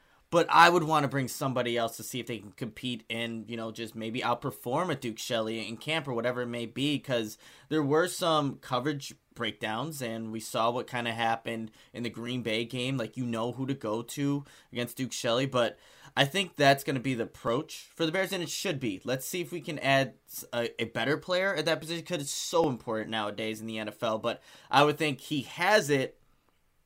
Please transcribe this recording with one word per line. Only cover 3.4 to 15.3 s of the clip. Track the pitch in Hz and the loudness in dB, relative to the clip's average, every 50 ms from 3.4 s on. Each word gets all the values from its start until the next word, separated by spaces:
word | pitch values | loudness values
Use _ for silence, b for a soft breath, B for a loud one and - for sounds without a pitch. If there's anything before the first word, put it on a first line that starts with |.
| 107 107 | -8 -8
you | 117 | -8
know, | 113 113 113 | -6 -6 -8
just | 110 117 117 107 - | -8 -8 -10 -10 -8
maybe | 113 110 113 110 131 | -8 -6 -6 -4 -2
outperform | - 117 120 120 - 139 - - - 120 127 156 180 180 | 0 0 0 0 -2 -6 -6 -6 -4 -2 0 0 0 0
a | 143 | -2
Duke | 135 - 117 107 - | -4 -4 -6 -6 -6
Shelley | - - 123 113 110 110 113 113 107 | -6 -2 -2 0 0 -2 -2 -4 -6
in | 101 113 | -8 -10
camp | 104 - 151 160 160 139 139 | -8 -6 -4 -2 -2 -2 -2
or | 123 | -2
whatever | 117 113 123 120 123 123 | -2 0 0 0 -2 -4
it | 120 | -4
may | 117 120 117 | -4 -6 -6
be, | 113 - 131 139 151 147 135 | -6 -4 -2 0 0 0 -2
'cause | - - 127 117 113 107 - - b b b b b b | -2 -2 -2 0 0 -2 -6 -12 b b b b b b
there | 151 156 147 | 0 0 2
were | 135 147 160 180 180 | 4 4 4 4 2
some | - - 180 165 160 151 147 139 135 | 0 0 2 2 4 4 2 0 -2
coverage | - - - 131 123 123 151 147 139 - - - - _ _ - | -6 -6 -2 -2 -2 0 0 -2 -4 -6 -12 -14 -16 _ _ -8
breakdowns, | - 117 107 104 - 113 107 107 117 135 160 151 135 131 | -6 -4 -4 -4 -4 -4 -4 -2 -2 -4 -6 -6 -6 -6
and | 117 113 113 113 110 | -6 -6 -6 -6 -6
we | 110 113 | -6 -8
saw | 107 - - 120 110 120 | -6 -4 0 2 2 2
what | 120 127 113 | 2 0 -4
kinda | - - 123 120 117 | -4 -4 -4 -2 -2
happened | 110 113 117 113 113 113 - 120 117 113 110 107 b b b b b | 0 0 2 2 2 0 -2 -6 -6 -6 -8 -10 b b b b b
in | - 120 | -8 -8
the | 117 | -6
Green | - 113 117 120 127 127 113 | -6 -8 -8 -6 -4 -4 -2
Bay | 117 110 113 120 | -2 0 -2 -2
game. | 120 131 127 123 131 135 131 | -2 -4 -4 -2 -2 -2 -2
Like, | 110 110 - | -4 -4 -4
you | 131 127 | -6 -4
know | 120 113 110 113 123 120 | -2 -2 -2 -2 -2 -2
who | 127 135 | -4 -4
to | 127 139 | -4 -4
go | 135 - 107 107 117 113 | -4 -2 -2 -2 -2 -4
to | - - 147 143 143 143 143 143 b b b b b | -6 -4 -2 0 0 0 -2 -4 b b b b b
against | - 117 120 127 - - | -8 -6 -6 -6 -6 -6
Duke | 131 113 - | -6 -6 -6
Shelley, | - - 120 | -4 0 2